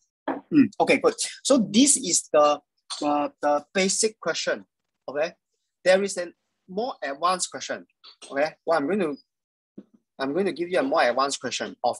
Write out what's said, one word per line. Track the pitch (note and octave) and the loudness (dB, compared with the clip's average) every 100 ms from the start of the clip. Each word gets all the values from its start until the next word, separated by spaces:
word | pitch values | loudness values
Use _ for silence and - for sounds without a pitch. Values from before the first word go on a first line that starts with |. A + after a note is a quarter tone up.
| _ _ - | _ _ -10
Mm, | - - D4+ A#3 - | -10 0 4 4 4
okay, | - C4+ | 2 4
good. | D#3 - - - | 2 0 -4 -4
So | - C4+ | 2 2
this | G3 G#3 C#4 - | 2 4 4 4
is | F#3 D#3+ - | 0 -4 0
the, | D3+ D3 D3 _ _ - - | 2 4 2 _ _ -14 -6
uh, | D3 D3 D3 - | -2 -2 -4 -4
the | D3 D3 - | -2 -2 -2
basic | G3 F#3+ - A3 - | -2 0 0 -2 -2
question. | E3+ - - B2 - _ _ _ - | -6 -4 -4 -6 -8 _ _ _ -8
Okay, | C#3 E3 - _ _ _ _ | -4 -4 -6 _ _ _ _
there | F3+ F#3+ | 2 2
is | G3+ F#3 | 2 -6
a | F3 - _ _ - | -10 -12 _ _ -12
more | F#3 B3 - | -6 -6 -6
advanced | C#3 C#3+ E3+ F3+ - | -8 -2 0 0 -4
question. | C3+ - A2+ - _ - - - | -8 -8 -10 -12 _ -20 -20 -8
Okay, | C3+ D#3 - - | -2 -2 -2 -2
well, | E3 | 0
I'm | C#3+ | 0
going | G#3 | 0
to, | D#3+ C#3 _ _ _ _ _ - - _ _ - | -2 -4 _ _ _ _ _ -20 -20 _ _ -8
I'm | C3+ | -4
going | D#3+ G3 | -2 -2
to | |
give | C#3+ F3 | -4 -2
you | F3+ | -2
a | |
more | C3+ D#3+ | 0 2
advanced | B2+ A#2+ C#3 C3+ | 2 2 0 -2
question | B2 - G#2+ F#2+ | -6 -6 -8 -4
of | A#2+ A2 | -4 -4